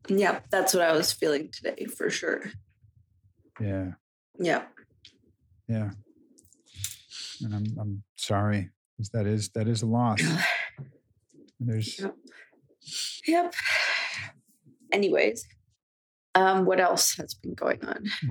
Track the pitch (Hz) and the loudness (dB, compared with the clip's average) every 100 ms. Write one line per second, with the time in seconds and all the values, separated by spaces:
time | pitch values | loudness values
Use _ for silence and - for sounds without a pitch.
0 | - 196 185 - - 190 185 185 165 160 | 0 4 4 2 0 2 4 4 6 4
1 | 175 - 160 143 156 - - - - - | 2 2 2 2 -2 -6 -6 -6 -8 -4
2 | - - - - - - - _ _ _ | -2 -2 -2 -4 -4 -14 -20 _ _ _
3 | _ _ _ _ _ - 107 98 92 - | _ _ _ _ _ -6 -4 -2 -4 -8
4 | _ _ _ - 175 147 - - _ _ | _ _ _ -2 0 0 -2 -14 _ _
5 | - _ _ _ _ _ - 110 104 107 | -20 _ _ _ _ _ -4 -2 -2 -6
6 | - _ _ _ _ _ _ 92 - - | -16 _ _ _ _ _ _ -10 -10 -10
7 | - - - - 117 104 107 113 107 101 | -16 -14 -14 -10 -8 -6 -6 -6 -6 -8
8 | - - - 101 104 104 92 _ _ - | -12 -10 -2 0 2 0 -4 _ _ -10
9 | 107 113 101 107 101 113 110 113 113 117 | -6 -2 0 0 -2 -2 0 0 2 2
10 | 120 92 80 170 - - - - - - | 2 2 0 2 0 -2 -6 -12 -18 -20
11 | _ _ _ - - - 120 110 104 - | _ _ _ -20 -18 -4 -2 0 -2 -6
12 | 98 - - - - _ _ _ - - | -8 -8 -18 -20 -20 _ _ _ -12 -8
13 | - - - 339 349 - - - - - | -8 -4 2 4 2 -2 0 2 2 0
14 | - - - - _ _ _ _ - 202 | -4 -8 -10 -16 _ _ _ _ -2 0
15 | 196 147 202 233 - - _ _ _ _ | 4 4 4 0 -10 -20 _ _ _ _
16 | _ _ _ 185 190 190 185 180 180 165 | _ _ _ 4 6 6 4 4 4 4
17 | - - 151 - 175 - - - - - | 2 0 -8 -12 -12 -4 -2 -2 -4 -6
18 | 202 - 135 | -6 -4 -4